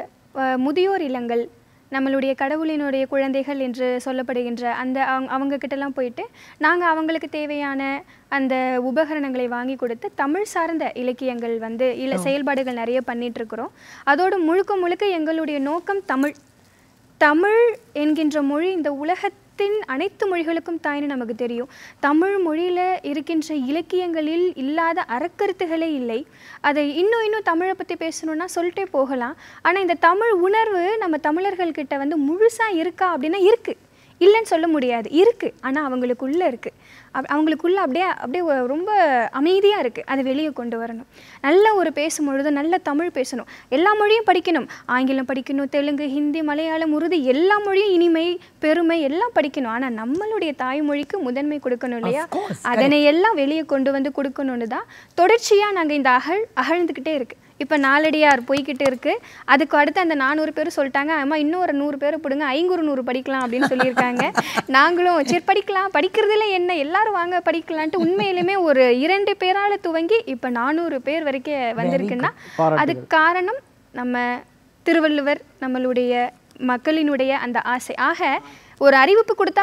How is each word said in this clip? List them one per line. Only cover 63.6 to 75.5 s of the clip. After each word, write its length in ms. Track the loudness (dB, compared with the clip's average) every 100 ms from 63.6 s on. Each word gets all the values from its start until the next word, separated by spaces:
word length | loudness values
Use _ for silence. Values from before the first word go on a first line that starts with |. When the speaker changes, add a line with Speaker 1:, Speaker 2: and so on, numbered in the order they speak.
| 0
Speaker 1:
சொல்லியிருக்காங்க. 640 | 2 0 2 0 0 0 -2 -2
Speaker 3:
<laughs> 160 | -4 2
Speaker 1:
நாங்களும் 560 | 4 6 4 4 2
சரி 200 | 2 0 2
படிக்கலாம், 460 | 0 2 -2 0
படிக்கிறதுல 580 | 0 0 2 2 2 2
என்ன, 240 | 0 0 0
எல்லாரும் 380 | 0 2 2
வாங்க 280 | 0 -2 0 0
படிக்கலான்ட்டு 460 | -2 -4 -4 -2 0
உண்மையிலுமே 640 | 0 2 0 0 0 2
ஒரு 380 | 4 6 6 4
இரண்டு 360 | 2 2 0 0
பேரால 400 | 0 2 0 -2
துவங்கி 400 | -2 -2 0 0 0
இப்ப 240 | -6 -4
நானூறு 520 | -2 -2 -2 -2 -4
பேர் 220 | -2 -2
வரைக்கும் 300 | -2 -4 -4
Speaker 3:
Very 40 | -4
Speaker 1:
வந்திருக்குன்னா 720 | -2 -2 -2 -2 -2 -2 -4
Speaker 3:
good. 40 | -6 -12 0
Speaker 2:
பாராட்டுகள். 200 | 2 2
Speaker 1:
அதுக்கு 300 | 0 -2 0
காரணம் 500 | 4 4 2 -2 -4 -10 _ _
நம்ம 480 | -8 -6 -4 -4 -6 -10 _ _ _
திருவள்ளுவர், 580 | 2 2 4 2 0 -2 -4